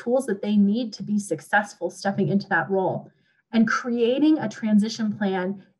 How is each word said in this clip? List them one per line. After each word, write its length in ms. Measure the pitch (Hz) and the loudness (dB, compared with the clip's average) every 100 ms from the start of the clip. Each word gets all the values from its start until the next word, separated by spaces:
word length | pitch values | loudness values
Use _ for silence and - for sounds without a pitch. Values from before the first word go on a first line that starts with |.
tools 240 | - 262 262 | -2 -2 0
that 160 | 196 | -4
they 160 | 208 208 | 0 4
need 340 | 202 220 233 | 4 2 -4
to 100 | - | -8
be 140 | 202 208 | -4 -4
successful 720 | - 156 - 208 208 - 175 | -4 -8 0 -2 -2 -6 -8
stepping 380 | - 196 202 190 | -4 -4 -2 0
into 200 | 202 - | 0 0
that 200 | 175 156 | -2 0
role. 400 | 190 180 113 - _ _ _ _ | 0 0 -4 -10 _ _ _ _
And 140 | 226 226 | 2 2
creating 680 | - 247 233 233 269 302 311 | 0 -2 0 2 4 4 4
a 120 | 214 | 0
transition 680 | - 220 208 220 - 220 202 | -4 2 4 2 -2 -4 -2
plan 460 | 202 190 185 196 - | -2 0 -2 -6 -12